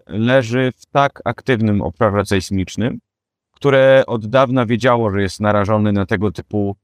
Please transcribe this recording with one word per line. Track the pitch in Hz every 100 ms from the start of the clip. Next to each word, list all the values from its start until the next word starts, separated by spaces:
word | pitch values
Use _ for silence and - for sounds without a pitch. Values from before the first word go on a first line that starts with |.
| -
leży | 98 113 131 113 123 131 -
w | _
tak | 143 139 -
aktywnym | 85 - - 117 110 101
obszarze | 73 - 110 101 98
sejsmicznym, | 98 - 98 92 - 110 - - _ _ _ _
które | _ 139 135 135 135 -
od | 113 107
dawna | 131 131 127 110
wiedziało, | 117 127 120 110
że | 98
jest | 98 -
narażone | 104 104 101 107 107
na | 101 98
tego | 107 104
typu | - - 104 98 98